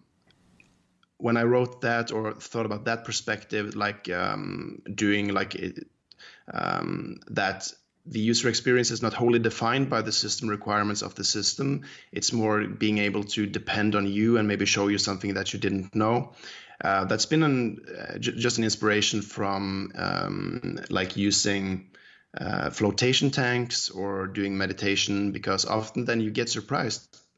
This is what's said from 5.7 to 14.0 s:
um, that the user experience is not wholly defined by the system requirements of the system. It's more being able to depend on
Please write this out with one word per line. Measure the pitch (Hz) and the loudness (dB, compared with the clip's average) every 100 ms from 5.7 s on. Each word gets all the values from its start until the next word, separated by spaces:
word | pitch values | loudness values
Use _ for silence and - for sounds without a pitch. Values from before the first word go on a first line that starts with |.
| - - _ _ - - - - | -8 -14 _ _ -20 -20 -20 -10
um, | 50 50 50 50 62 82 - - | -4 -2 -2 -2 -4 -6 -12 -6
that | - 95 - - - _ _ - | -2 0 -2 -8 -12 _ _ -6
the | 113 | 0
user | 110 117 123 | 2 4 2
experience | 104 131 123 117 | 2 4 4 4
is | 110 | 0
not | 107 - | -2 2
wholly | 120 117 | 4 4
defined | 113 - 113 131 135 | 4 0 2 2 2
by | 117 | 0
the | 110 | 0
system | - 110 - 113 | 0 0 -2 -2
requirements | 104 104 104 104 104 | -2 0 2 2 0
of | 101 - | -4 -4
the | |
system. | 98 107 98 - 135 143 - - - | -2 0 0 0 -2 -2 -6 -18 -10
It's | - - | -4 0
more | 117 107 107 104 | 2 2 2 0
being | 107 107 104 | 0 2 2
able | 104 101 | 2 0
to | 101 - 104 | -2 -2 -2
depend | 107 - 104 107 | -2 -2 0 2
on | 104 | 2